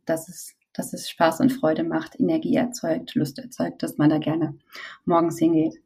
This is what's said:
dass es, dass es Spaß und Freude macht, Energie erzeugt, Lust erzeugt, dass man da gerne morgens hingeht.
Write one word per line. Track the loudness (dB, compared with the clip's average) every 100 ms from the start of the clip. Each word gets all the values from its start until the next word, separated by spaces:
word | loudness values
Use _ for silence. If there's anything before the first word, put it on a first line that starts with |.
dass | -4 -4 -4
es, | -16 -18 -20 _
dass | -8 -8
es | -8 -10
Spaß | 2 2 4
und | 0
Freude | 2 0 0
macht, | -2 -4 -6 -2
Energie | 0 2 2 0
erzeugt, | 0 -4 -4 -4 -2
Lust | -2 -2 -4
erzeugt, | -14 -6 -6 -4
dass | -6 2
man | 4
da | 4
gerne | 0 0 -2 -4 _ -18 -18 -8
morgens | 2 4 4 2
hingeht. | 4 4 2 -2